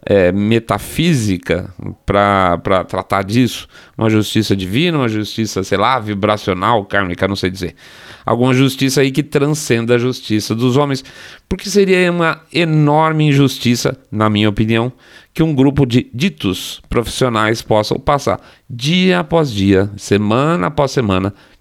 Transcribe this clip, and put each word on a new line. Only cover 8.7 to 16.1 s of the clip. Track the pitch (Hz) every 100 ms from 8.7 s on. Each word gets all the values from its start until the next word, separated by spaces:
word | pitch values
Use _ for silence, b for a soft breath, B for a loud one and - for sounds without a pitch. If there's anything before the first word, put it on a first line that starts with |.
| 131 135 139
aí | 135
que | 135
transcenda | 143 147 143 151 - 117 117
a | 120
justiça | 127 123 - 107 - 110
dos | 127 131
homens, | 143 135 - B B B B
porque | 190 202
seria | 196 190 180 180
uma | 175 165 151 -
enorme | 165 170 156 147 151 160 156 151
injustiça, | 139 139 - 120 120 135 131 _
na | 107 107
minha | 104 107
opinião, | 107 110 113 123 - B B B
que | -
um | 160
grupo | 135 135 143 127
de | 120 -